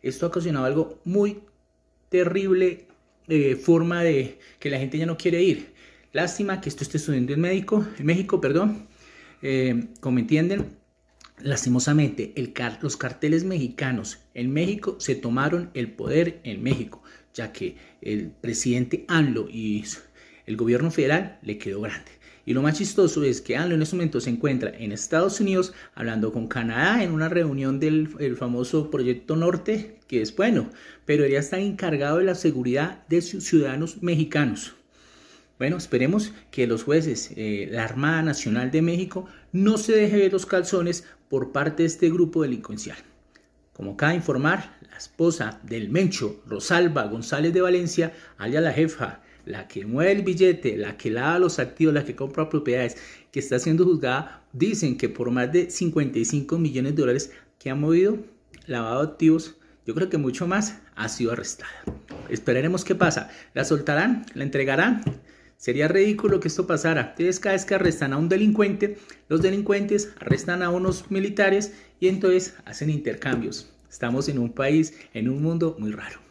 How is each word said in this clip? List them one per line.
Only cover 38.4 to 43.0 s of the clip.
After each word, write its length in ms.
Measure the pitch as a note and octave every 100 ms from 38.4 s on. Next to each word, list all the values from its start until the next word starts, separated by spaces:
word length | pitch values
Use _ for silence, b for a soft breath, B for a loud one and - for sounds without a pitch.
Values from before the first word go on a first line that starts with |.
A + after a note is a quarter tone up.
| A#2+ A2+ B2+
de 100 | D#3
México, 460 | E3+ F3 F#3 F#3 F#3 B B
no 240 | F3+ G3+ G#3+
se 160 | G#3+
deje 240 | A3 G#3 G#3
ver 160 | F#3+
los 120 | F#3+ F#3
calzones 600 | F#3 F3 F#3+ E3+ F3 B B _
por 220 | C#3 B2+
parte 320 | C#3+ D3+ D#3
de 40 | E3
este 220 | D#3+ E3+
grupo 320 | F3 E3 E3
delincuencial. 560 | C#3+ A#2 - G#2+ - -